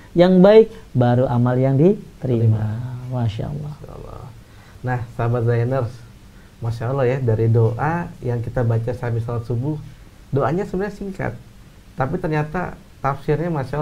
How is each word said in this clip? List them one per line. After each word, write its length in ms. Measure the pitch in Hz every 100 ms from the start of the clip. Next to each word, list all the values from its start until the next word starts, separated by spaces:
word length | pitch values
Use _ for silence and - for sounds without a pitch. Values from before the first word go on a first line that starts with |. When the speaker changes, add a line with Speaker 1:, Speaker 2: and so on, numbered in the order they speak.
| -
Speaker 1:
yang 320 | 170 175 185
baik, 280 | 190 220 220 - -
baru 360 | 127 120 123 131
amal 240 | 123 123 127
yang 240 | 131 135
diterima. 400 | 170 214 - -
Speaker 2:
Terima. 480 | 131 120 113 107 107 110 127 123 127
Speaker 1:
Masya 360 | 127 117 110 123
Allah. 260 | - - 151
Speaker 2:
Masya 120 | - -
Allah. 260 | - - - - - - - -
Nah, 160 | 123 123 117 -
sahabat 280 | 117 120 113
Zainers, 440 | 117 120 135 117 - - - - - - -
Masya 200 | 117 113 117
Allah 140 | 139 123
ya, 60 | 135
dari 280 | 127 107 113
doa 560 | 113 113 113 139 170 170 -
yang 160 | 127 120
kita 240 | 113 -
baca 280 | 117 113 117 117
sambil 240 | 123 117
salat 200 | 117 120
subuh, 320 | - 120 135 156 - - - - -
doanya 320 | 135 127 165
sebenarnya 320 | 202 185 202 202
singkat, 380 | 196 190 127 - - - - - - -
tapi 160 | 135 180
ternyata 600 | 180 156 151 180 - - - -
tafsirnya 480 | 135 143 - 147 175
Masya 240 | 160 123 143